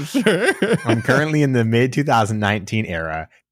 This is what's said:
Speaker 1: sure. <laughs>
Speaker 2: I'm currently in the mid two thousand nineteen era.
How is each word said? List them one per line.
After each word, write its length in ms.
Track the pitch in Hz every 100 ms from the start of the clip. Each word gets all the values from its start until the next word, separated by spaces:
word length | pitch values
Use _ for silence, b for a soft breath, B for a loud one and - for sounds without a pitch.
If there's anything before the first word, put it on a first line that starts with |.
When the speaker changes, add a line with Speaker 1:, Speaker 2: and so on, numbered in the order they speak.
| 143
Speaker 1:
sure. 460 | 269 220 180 247 - 208
<laughs> 160 | 226 -
Speaker 2:
I'm 160 | 113
currently 400 | 117 135 151 151
in 100 | 143 127
the 100 | 113
mid 300 | 117 127 123
two 100 | 147
thousand 340 | 120 104 110
nineteen 460 | 104 104 95 110 107
era. 460 | 85 80 80 78 b b